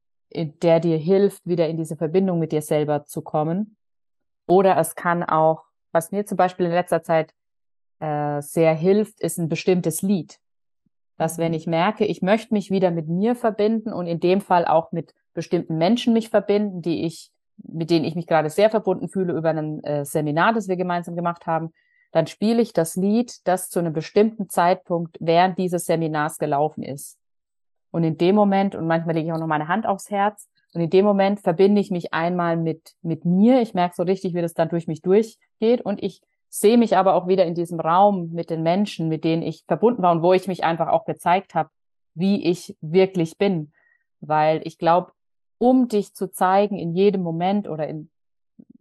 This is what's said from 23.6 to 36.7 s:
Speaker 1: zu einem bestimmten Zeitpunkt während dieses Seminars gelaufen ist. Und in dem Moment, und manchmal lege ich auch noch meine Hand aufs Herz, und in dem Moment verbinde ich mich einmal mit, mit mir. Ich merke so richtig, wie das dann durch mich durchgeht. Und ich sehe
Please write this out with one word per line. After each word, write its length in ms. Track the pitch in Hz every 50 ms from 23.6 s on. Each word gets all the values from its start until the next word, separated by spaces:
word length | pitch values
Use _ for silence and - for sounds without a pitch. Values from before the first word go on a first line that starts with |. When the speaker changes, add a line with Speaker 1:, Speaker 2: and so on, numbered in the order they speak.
| - -
Speaker 1:
zu 100 | - 180
einem 140 | 170 165 151
bestimmten 560 | 160 151 - - 202 214 220 220 - 196 -
Zeitpunkt 680 | - - 175 175 185 185 _ - 180 170 175 165 _ -
während 360 | 160 165 165 170 180 185 175 -
dieses 280 | 185 180 180 170 -
Seminars 540 | - 170 160 165 156 156 151 147 156 - -
gelaufen 440 | 156 151 147 139 151 156 - - -
ist. 340 | - 135 143 - - - _ _ _ _ _ _ _ _ _ _ _ _ _ _ _
Und 120 | - 170 165
in 140 | 160 156 156
dem 180 | 175 175 196
Moment, 400 | 214 208 202 196 196 196 196 -
und 120 | - 165 165
manchmal 280 | 165 165 160 170 165
lege 120 | 170 151 165
ich 60 | 165
auch 60 | 160
noch 80 | 160 160
meine 220 | 156 151 151 156
Hand 160 | 180 220 220
aufs 240 | - 196 196 - -
Herz, 400 | 208 196 202 208 208 _ - _ _ _ _ _ -
und 80 | 170
in 80 | 170 156
dem 160 | 190 185 196
Moment 360 | 208 202 196 196 196 208 202
verbinde 400 | - 190 170 160 196 202 208 208
ich 100 | 196 202
mich 220 | 180 175 165 - -
einmal 440 | 160 165 175 180 180 170 170 165 170
mit, 360 | 165 160 160 160 _ - _ _
mit 240 | - 165 160 160 -
mir. 360 | 175 180 190 208 240 262 262
Ich 120 | 226 226 -
merke 220 | 185 175 175 -
so 80 | - 175
richtig, 300 | 180 196 185 - 190 170
wie 80 | 175
das 120 | 170 165 -
dann 160 | - 165 160
durch 180 | 175 170 165 -
mich 140 | 156 151
durchgeht. 800 | - 180 190 214 220 220 - _ _ _ _ - 220 226 247 240
Und 200 | - 196 202 -
ich 200 | - 185 - _ _ _ _ _ _ _
sehe 280 | - - - 202